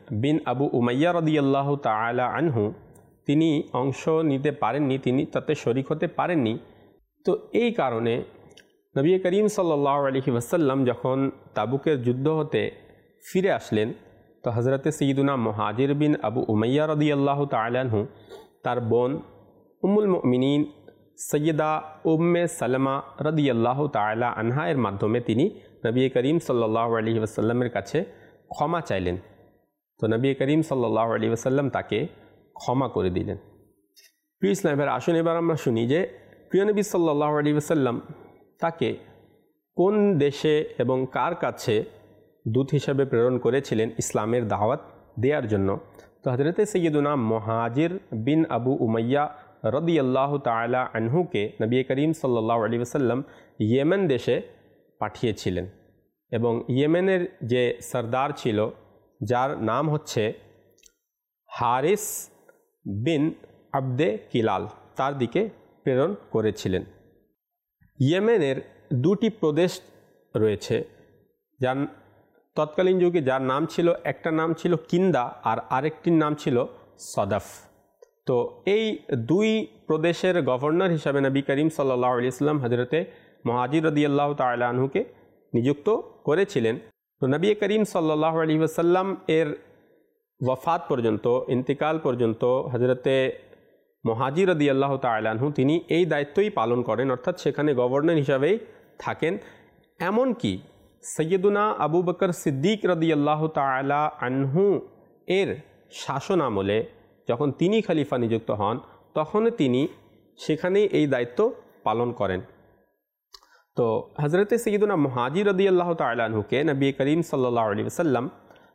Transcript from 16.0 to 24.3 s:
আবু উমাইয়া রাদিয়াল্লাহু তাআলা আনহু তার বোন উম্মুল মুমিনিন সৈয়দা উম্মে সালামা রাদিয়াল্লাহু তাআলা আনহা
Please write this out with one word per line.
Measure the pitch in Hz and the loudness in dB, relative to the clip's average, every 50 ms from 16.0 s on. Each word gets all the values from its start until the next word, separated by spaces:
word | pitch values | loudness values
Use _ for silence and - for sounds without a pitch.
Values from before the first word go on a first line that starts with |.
| 151 147 147 - | 2 2 2 0
আবু | - 110 113 127 - - | -2 -2 -2 -2 0 0
উমাইয়া | 110 104 110 120 131 147 151 | 2 2 2 2 2 2 2
রাদিয়াল্লাহু | 156 156 147 151 147 147 139 139 139 139 143 143 | 0 2 2 2 2 2 2 2 2 0 0 -2
তাআলা | 139 135 113 110 120 120 127 | -2 -2 -2 -2 0 0 -2
আনহু | 131 123 110 101 110 - - - - - - - - - _ _ | 0 0 0 -2 -2 -4 -8 -16 -20 -20 -20 -20 -20 -20 _ _
তার | - 123 120 123 | -6 -4 -2 -2
বোন | 120 110 110 120 123 127 143 165 - - - - - _ _ _ _ _ _ _ | 0 2 2 2 2 2 -2 -4 -8 -14 -20 -20 -20 _ _ _ _ _ _ _
উম্মুল | - 185 202 208 208 | 0 2 2 4 4
মুমিনিন | 196 180 - - 123 123 123 131 139 143 143 147 - - - - - - _ _ _ _ - | 4 2 2 2 2 2 4 2 2 2 2 0 -2 -6 -14 -20 -20 -20 _ _ _ _ -14
সৈয়দা | - - - 151 147 165 160 147 156 156 156 151 - - - - - | -6 -4 -2 0 0 0 0 0 0 0 -2 -2 -6 -10 -14 -4 0
উম্মে | 165 160 160 170 175 170 170 175 | 2 2 4 4 2 2 2 0
সালামা | 160 - - 123 117 131 131 135 135 135 139 - - - - | -2 -2 -4 -2 0 0 0 0 0 -2 -4 -6 -10 -10 -6
রাদিয়াল্লাহু | 139 151 160 156 143 139 120 117 117 120 131 139 151 139 | -4 -2 0 2 2 2 2 2 2 2 2 0 -2 -2
তাআলা | - 110 104 107 110 113 120 | 0 -2 0 0 0 0 -2
আনহা | 120 | -2